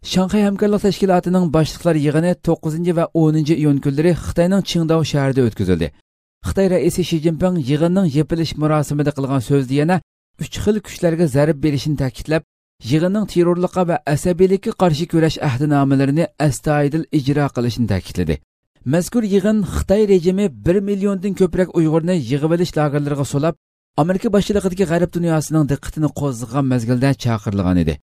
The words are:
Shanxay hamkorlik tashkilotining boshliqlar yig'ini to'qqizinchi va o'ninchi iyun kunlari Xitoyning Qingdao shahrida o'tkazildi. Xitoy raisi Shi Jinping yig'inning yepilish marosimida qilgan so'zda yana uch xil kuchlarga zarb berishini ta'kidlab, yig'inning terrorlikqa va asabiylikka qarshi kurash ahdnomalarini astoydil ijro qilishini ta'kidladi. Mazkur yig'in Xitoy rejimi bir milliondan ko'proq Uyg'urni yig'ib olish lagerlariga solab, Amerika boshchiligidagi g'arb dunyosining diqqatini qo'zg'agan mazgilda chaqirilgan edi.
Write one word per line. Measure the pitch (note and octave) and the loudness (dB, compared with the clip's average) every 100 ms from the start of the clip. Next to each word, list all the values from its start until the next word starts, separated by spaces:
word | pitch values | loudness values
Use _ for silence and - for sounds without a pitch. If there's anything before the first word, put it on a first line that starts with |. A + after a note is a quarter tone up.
| - | -2
Shanxay | F#3 F#3 G#3 G3+ | -2 0 2 0
hamkorlik | G3 G#3 G#3 G#3 | 0 0 2 0
tashkilotining | F#3 F#3+ F3+ F3 F#3 F3+ D3 | 0 2 2 2 0 2 2
boshliqlar | D3+ - F3 D#3 C#3+ | 0 -2 -2 0 2
yig'ini | D#3 E3+ F3+ - | 0 0 -2 -2
to'qqizinchi | D#3+ D#3+ D#3 F3 E3 | -2 -2 -4 -2 -2
va | E3 E3 | -2 2
o'ninchi | D#3 D#3 D3 E3 | 2 2 0 2
iyun | D3+ C#3+ | 2 2
kunlari | C#3+ C#3 D#3+ E3+ | 0 0 2 0
Xitoyning | - - E3+ G3 F#3 | -2 -2 2 2 0
Qingdao | E3+ E3 D#3+ D#3 | -2 0 0 0
shahrida | D3+ C3+ C3 A#2+ | 0 0 2 0
o'tkazildi. | - F#2 F2 D#2+ - _ _ _ _ - | 0 0 0 0 -6 _ _ _ _ -6
Xitoy | C3 G3 | 0 2
raisi | F3 D3 E3 E3 | 2 0 0 -2
Shi | E3 | 0
Jinping | D#3 D#3 F#3 F3+ B2+ | 0 0 -2 0 0
yig'inning | C#3+ E3+ F#3 F#3 C3+ | 0 2 2 2 0
yepilish | D#3 E3 D#3+ - | -2 -2 -4 -2
marosimida | D3+ D3+ C#3+ D3 C#3+ C#3+ | 0 0 0 -2 -2 -2
qilgan | C3+ C#3 A#2+ | -2 -2 0
so'zda | C#3+ B2+ C#3 | 0 0 0
yana | D3+ F3+ - _ _ _ | 2 0 -2 _ _ _
uch | D#3 - | -12 -4
xil | - G#3+ - | -2 -2 -4
kuchlarga | - F3 D#3+ F3 | -4 -2 0 0
zarb | B2 D3+ D3 | 2 2 2
berishini | D3+ C#3+ D3 C#3+ | 0 -2 -2 -2
ta'kidlab, | C3+ - - D#3+ - _ _ _ G#2+ | -4 -6 -4 -4 -4 _ _ _ -2
yig'inning | D#3 F3 G3+ G3+ | 0 2 0 -2
terrorlikqa | - F3 F3 F3+ - F3 | 0 2 2 -2 -2 -2
va | E3 - | -2 -2
asabiylikka | D3 F3+ F3 F#3 F#3+ A3+ - | -2 0 2 2 2 -2 0
qarshi | F3+ C#3+ E3+ | 0 2 0
kurash | E3 D#3+ - D3+ | 2 2 0 -2
ahdnomalarini | A#2+ D3+ C#3+ C#3 C3+ C3+ C#3+ E3+ _ D3+ | -2 0 2 2 2 2 0 -2 _ -2
astoydil | C3 - D3 C#3+ D#3 D#3+ D#3+ | 0 -2 0 0 -2 -2 -2
ijro | C3 C#3+ C#3 - | 0 0 0 -2
qilishini | B2 A#2 A2+ | -4 -2 -2
ta'kidladi. | G2 - - D#2+ D2+ _ _ _ _ - | -2 -4 -6 -4 -4 _ _ _ _ -2
Mazkur | D#3 F3 B3 A3 | -2 0 -2 2
yig'in | G3 F#3+ A3 F3+ | 2 2 0 0
Xitoy | - - G3 G#3+ | -4 0 2 4
rejimi | F#3+ E3+ F#3 G3+ A#2 G#2 | 4 4 0 -2 -2 0
bir | F#3 G3+ | 0 0
milliondan | G3+ G3+ G3 G3 F#3 | -2 -2 -2 -4 0
ko'proq | F#3 F3+ F3+ - | 0 2 -2 2
Uyg'urni | D#3+ D#3+ D#3+ F3+ A2+ | 2 2 0 -2 0
yig'ib | C#3+ D#3 | -2 0
olish | E3+ F3+ - | 0 0 0
lagerlariga | D3+ C#3+ C#3+ C#3 C#3+ | -2 -2 -4 -4 -2
solab, | C#3+ D#3 E3 _ _ _ - | -2 -2 -4 _ _ _ -2
Amerika | E3+ F#3+ A#3 | 0 0 0
boshchiligidagi | G3+ F3+ G3+ F#3+ F3+ F#3 | 0 2 0 -2 -2 0
g'arb | E3+ E3+ E3+ | 0 0 -2
dunyosining | E3+ D#3+ D3 D#3 C#3+ | 0 -2 0 0 0
diqqatini | C#3+ - - D3+ - | -2 -6 -4 -4 -2
qo'zg'agan | C#3+ A#2+ A#2+ B2+ C#3 | -4 -4 -6 -2 0
mazgilda | B2+ A2+ B2 C3+ C3+ | 0 0 0 2 0
chaqirilgan | B2 A2+ - G2+ F2+ F#2 | -2 -2 -2 0 2 2
edi. | D#2+ D2+ | 2 -2